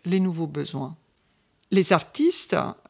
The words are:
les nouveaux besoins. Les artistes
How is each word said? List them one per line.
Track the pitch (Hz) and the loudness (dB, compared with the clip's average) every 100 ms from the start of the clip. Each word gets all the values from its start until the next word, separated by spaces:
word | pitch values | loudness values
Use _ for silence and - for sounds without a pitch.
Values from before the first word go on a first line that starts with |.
les | 175 190 | -2 2
nouveaux | 185 165 156 | 2 -2 -6
besoins. | 147 143 135 135 160 _ _ _ _ _ _ - | -6 -6 -8 -8 -12 _ _ _ _ _ _ 0
Les | 190 175 | 2 4
artistes | 170 - - 330 - - - - - | 2 0 0 0 0 -4 -2 -2 -8